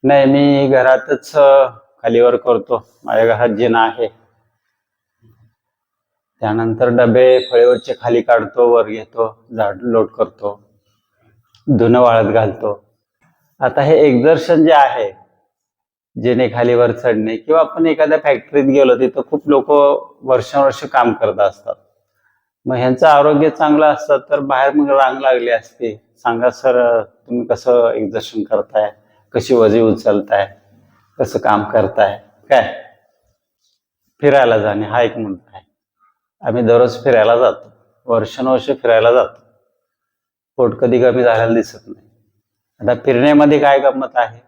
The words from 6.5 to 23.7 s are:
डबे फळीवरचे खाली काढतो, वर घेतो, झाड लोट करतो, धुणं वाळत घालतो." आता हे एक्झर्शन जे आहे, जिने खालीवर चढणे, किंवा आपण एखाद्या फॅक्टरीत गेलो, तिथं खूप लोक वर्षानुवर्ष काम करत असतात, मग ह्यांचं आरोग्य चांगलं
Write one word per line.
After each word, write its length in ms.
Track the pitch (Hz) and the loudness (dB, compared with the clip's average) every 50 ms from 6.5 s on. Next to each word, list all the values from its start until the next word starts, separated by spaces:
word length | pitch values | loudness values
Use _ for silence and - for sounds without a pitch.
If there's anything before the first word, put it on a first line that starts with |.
| 107 113 117 113 113 110 127 | -4 -4 -4 -4 -2 -2 -2
डबे 520 | 123 120 123 123 117 113 127 127 127 127 127 127 - | 0 2 2 2 2 4 4 4 4 4 2 0 0
फळीवरचे 420 | 127 120 120 123 123 113 - - 123 - | 2 2 4 4 2 0 -4 -10 -12 -8
खाली 200 | - 123 117 120 | -4 -2 -2 -2
काढतो, 480 | 113 - 120 117 110 101 - 123 123 120 | 0 0 0 0 0 -4 -2 0 2 2
वर 180 | 117 117 107 | 2 2 0
घेतो, 600 | 107 107 110 107 _ _ 117 113 110 110 _ _ _ 120 | -2 -6 -12 -14 _ _ -6 -6 -6 -6 _ _ _ -6
झाड 200 | 110 107 101 101 95 | -6 -4 -4 -6 -8
लोट 300 | 120 120 113 113 107 - | -8 -4 -2 -2 -2 -2
करतो, 520 | - - 110 - _ _ 107 101 101 _ _ _ _ _ _ _ _ _ _ _ _ _ _ _ _ _ _ _ _ _ _ - 139 | -4 -8 -8 -8 _ _ -12 -12 -12 _ _ _ _ _ _ _ _ _ _ _ _ _ _ _ _ _ _ _ _ _ _ -2 0
धुणं 240 | 104 117 113 120 123 | 0 2 2 4 4
वाळत 240 | 123 120 117 113 110 | 4 4 4 2 0
घालतो." 600 | 101 104 113 110 101 - - - 107 101 - _ _ _ _ _ _ _ _ _ _ _ _ _ _ _ _ | 0 0 -2 -2 -2 -6 -8 -8 -8 -10 -10 _ _ _ _ _ _ _ _ _ _ _ _ _ _ _ _
आता 220 | 135 123 - - | -6 -4 -2 -2
हे 180 | 139 147 160 156 | 0 2 2 4
एक्झर्शन 680 | 151 147 135 117 120 156 165 160 - - 170 156 160 | 4 4 2 2 2 2 2 0 0 0 0 2 4
जे 80 | 160 160 | 4 4
आहे, 380 | 143 139 131 131 127 110 98 95 _ _ _ _ _ _ _ _ _ _ _ _ _ _ _ _ _ _ _ _ 123 | 4 4 2 0 -4 -8 -8 -8 _ _ _ _ _ _ _ _ _ _ _ _ _ _ _ _ _ _ _ _ -4
जिने 280 | 113 120 123 113 127 117 | -2 0 0 0 0 -2
खालीवर 420 | - 120 120 120 123 120 120 117 | -2 -2 0 0 2 2 2 0
चढणे, 460 | 117 120 - 127 113 107 107 110 113 | 0 -4 -4 -2 -2 -2 -4 -6 -6
किंवा 240 | 110 - - 156 165 | -8 -4 0 0 0
आपण 240 | 160 - - 165 165 | 0 0 -2 -4 -2
एखाद्या 340 | 165 151 - 156 147 156 151 151 | -2 0 0 0 0 0 -2 0
फॅक्टरीत 400 | 147 139 113 - _ - 143 135 | -2 -2 -2 -4 _ -2 -2 0
गेलो, 320 | 135 135 143 135 127 123 | 2 2 2 4 4 2
तिथं 260 | 120 131 127 - 143 127 _ | 2 0 -4 -4 -6 -8 _
खूप 200 | 151 147 - 143 | -8 -8 -2 0
लोक 200 | 143 139 - - 147 147 143 143 143 - - - - _ - | 0 0 2 0 0 2 2 2 0 -2 -6 -14 -20 _ -4
वर्षानुवर्ष 600 | 127 131 123 107 - - 143 139 139 127 - - | -2 -2 -2 -2 -4 -2 0 0 0 -2 -4 -12
काम 300 | 131 - 131 120 117 107 | -4 -2 0 0 0 -2
करत 260 | - 113 107 98 101 | -2 -4 -4 -2 -2
असतात, 360 | 101 98 - - _ - - _ _ _ _ _ _ _ _ _ _ _ _ _ _ _ _ _ _ | -2 -2 -4 -8 _ -14 -14 _ _ _ _ _ _ _ _ _ _ _ _ _ _ _ _ _ _
मग 100 | 131 131 | -8 -6
ह्यांचं 320 | 120 123 127 131 127 - | -2 -2 -2 0 2 4
आरोग्य 420 | 160 147 143 143 151 151 143 156 156 | 4 4 4 4 2 2 2 0 0
चांगलं 360 | 151 - 160 151 | -2 -2 -2 0